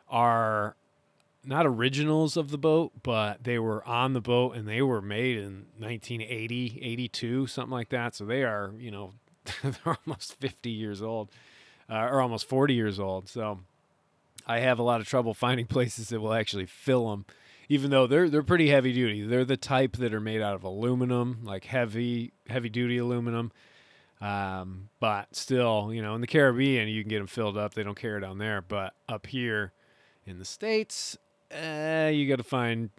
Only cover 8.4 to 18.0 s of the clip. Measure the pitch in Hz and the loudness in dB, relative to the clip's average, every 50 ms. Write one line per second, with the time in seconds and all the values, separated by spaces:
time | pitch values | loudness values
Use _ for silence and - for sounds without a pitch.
8.4 | 135 120 107 104 101 98 104 110 123 117 104 98 104 92 101 113 _ _ _ _ | 0 0 -2 -2 -4 -6 -8 -12 -12 -12 -12 -12 -12 -14 -16 -20 _ _ _ _
9.4 | _ - - - - 139 127 - - 170 165 - - - 143 - - - - - | _ -12 -12 -6 -4 -4 -6 -4 -4 -4 -4 -4 -4 -8 -10 -8 -10 -14 -14 -8
10.4 | - 135 - - - 120 113 107 110 107 104 95 107 110 113 113 107 101 _ - | -8 -8 -8 -8 -8 -8 -6 -6 -6 -6 -6 -6 -6 -6 -6 -6 -8 -10 _ -20
11.4 | - - - - - - - _ _ _ 113 110 113 123 135 135 131 123 113 107 | -20 -20 -20 -20 -20 -20 -20 _ _ _ -2 -2 0 2 2 2 2 2 0 -4
12.4 | - - 131 131 135 147 131 120 110 107 98 98 101 95 95 95 95 - - 123 | -4 -2 2 2 4 4 4 4 2 2 0 -2 -4 -4 -4 -6 -6 -8 -8 -6
13.4 | 110 107 104 95 92 _ _ _ _ _ _ _ _ _ _ _ _ _ _ - | -6 -6 -6 -8 -12 _ _ _ _ _ _ _ _ _ _ _ _ _ _ -20
14.4 | - - 117 117 123 127 127 113 120 120 120 117 107 - - 131 120 113 107 - | -6 -2 -2 2 4 4 4 4 4 2 2 2 0 0 0 0 2 2 0 0
15.4 | - 120 123 127 123 113 - 143 123 117 - - 110 104 117 110 107 107 110 113 | 2 2 2 2 0 0 2 2 2 2 0 -8 -8 -6 -6 -4 0 0 0 0
16.4 | 107 - - 101 92 92 - - - 135 131 127 117 113 104 101 98 - - - | 0 0 -2 -4 -6 -8 -10 -8 0 2 4 4 4 2 -2 -4 -6 -12 -18 -20
17.4 | - - - - - _ 147 143 135 143 139 135 | -20 -20 -20 -20 -2 _ 2 2 4 4 6 6